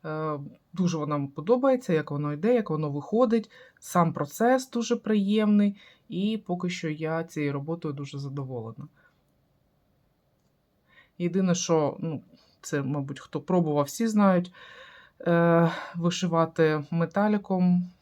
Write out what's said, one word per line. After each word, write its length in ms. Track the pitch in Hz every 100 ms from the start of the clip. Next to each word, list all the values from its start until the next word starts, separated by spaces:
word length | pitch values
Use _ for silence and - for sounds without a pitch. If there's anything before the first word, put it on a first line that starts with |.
Е, 340 | 160 156 156 147 143 - _
дуже 260 | - 180 165
вона 200 | 147 147
мені 100 | 139
подобається, 640 | - 156 247 269 254 -
як 180 | 160 147
воно 220 | 143 147
йде, 220 | 147 202
як 160 | 247 208
воно 200 | 156 151
виходить. 600 | 143 - 220 247 226 - - - _
Сам 320 | - 180 165
процес 580 | - 147 - 233 254 262
дуже 260 | 240 226 233
приємний. 800 | - 214 196 214 214 208 208 202 - _ _
І 340 | 175 208 220 -
поки 240 | 180 180
що 180 | 180 160
я 360 | 156 156 160
цією 280 | 165 160 143
роботою 420 | 139 143 170 160
дуже 240 | 143 139 143
задоволена. 720 | 139 139 131 123 110 113 143 _ _ _ _ _ _ _ _ _ _ _ _ _ _ _ _ _ _ _ _ _ _ -
Єдине, 360 | 175 180 185
що, 420 | 175 - 160 147 -
ну, 220 | 165 147 - _ _ _
це, 220 | - 147
мабуть, 380 | 135 147 139 139
хто 200 | - 151
пробував, 440 | - 180 160 147
всі 220 | 143 - 226
знають, 460 | 214 196 180 180 - - - - - - _
е, 500 | - 170 170 165 165 - -
вишивати 920 | 175 175 175 180 165 165 165 156 151 147
металіком 1000 | 170 165 202 214 208 202 185 180 180 180 _